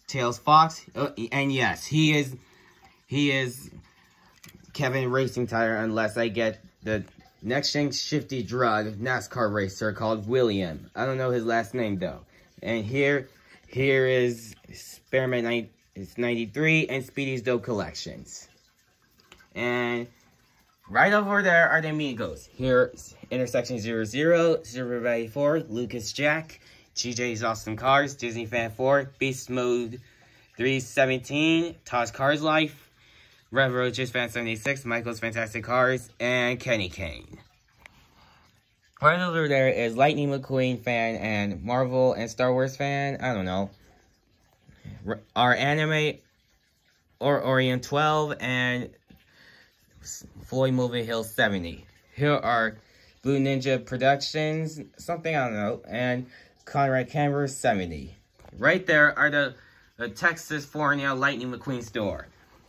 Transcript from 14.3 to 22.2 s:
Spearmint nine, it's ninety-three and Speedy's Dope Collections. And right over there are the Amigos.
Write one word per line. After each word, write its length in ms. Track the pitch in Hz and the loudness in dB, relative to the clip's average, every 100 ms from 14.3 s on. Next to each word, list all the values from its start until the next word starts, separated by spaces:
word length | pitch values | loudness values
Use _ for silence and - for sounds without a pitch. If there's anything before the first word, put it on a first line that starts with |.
| 117 110 - - | 0 -12 -20 -20
Spearmint 720 | - - - - 131 127 123 | -20 -18 -20 -2 0 0 0
nine, 260 | 117 120 110 _ _ | 0 -2 -4 _ _
it's 240 | 98 92 - | -16 -12 -4
ninety-three 720 | 120 117 110 131 160 160 - | -2 -2 -4 0 2 2 2
and 180 | 135 135 | -4 -6
Speedy's 380 | - 135 131 | -6 -4 -2
Dope 180 | 123 120 | 0 -2
Collections. 840 | 127 104 87 - 82 - - - - _ _ _ _ _ _ _ _ - - | -2 -4 -4 -8 -12 -14 -16 -20 -20 _ _ _ _ _ _ _ _ -20 -16
And 540 | - 120 123 120 120 123 _ _ _ _ _ _ _ - | -6 -2 -2 -2 -4 -6 _ _ _ _ _ _ _ -4
right 240 | 113 185 | 4 6
over 300 | 208 202 202 | 4 4 2
there 260 | 185 170 165 | 6 6 6
are 120 | 160 | 4
the 80 | 156 | 2
Amigos. 600 | 151 143 117 | -2 -2 -4